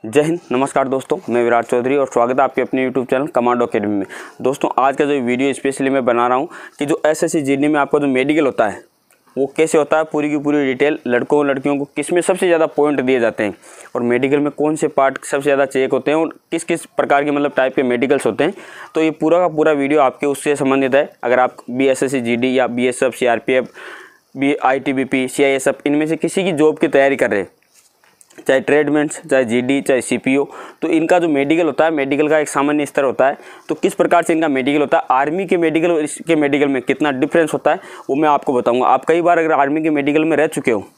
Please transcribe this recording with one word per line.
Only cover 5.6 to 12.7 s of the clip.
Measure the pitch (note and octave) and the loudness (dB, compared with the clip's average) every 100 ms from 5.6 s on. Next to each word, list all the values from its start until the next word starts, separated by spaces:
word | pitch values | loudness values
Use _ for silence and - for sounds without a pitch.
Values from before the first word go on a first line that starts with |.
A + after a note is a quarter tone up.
| C#3 C3 C3+ | -4 -2 -2
मैं | C#3 | 0
बना | B2 A#2+ B2 | 0 2 2
रहा | B2+ | 0
हूँ | D3+ - - - | -2 -10 -20 -8
कि | C#3+ | -4
जो | D#3+ D3+ | 0 0
एसएससी | D#3 E3+ E3 | 0 -2 -2
जीडी | C#3 C#3 D3 | 0 0 2
में | D3+ | 0
आपका | C#3 D3 | 0 0
जो | C#3+ | 2
मेडिकल | B2+ C#3 D3+ C#3 | 0 0 0 0
होता | - G#2+ | 0 -2
है | F2+ _ _ _ _ _ - | -2 _ _ _ _ _ -6
वो | C3+ - | -4 0
कैसे | D#3+ D#3+ | 0 2
होता | C#3+ D#3 | 2 0
है, | |
पूरी | D#3 D3+ D3 | 0 -2 -2
की | D3 | -2
पूरी | C#3+ D3 C3+ | 0 0 0
detail, | B2+ C#3+ D#3 B2+ | 0 0 0 -2
लड़कों | A#2+ B2+ D3 | -2 2 0
और | C#3+ | 0
लड़कियों | C3+ C#3+ C#3+ | -2 -2 -4
को | C#3+ | -4
किस | - C#3+ | -8 -2
में | F3 | 0
सबसे | E3 F#3 F#3+ | 0 0 2
ज़्यादा | E3 | 2
point | D#3 | 2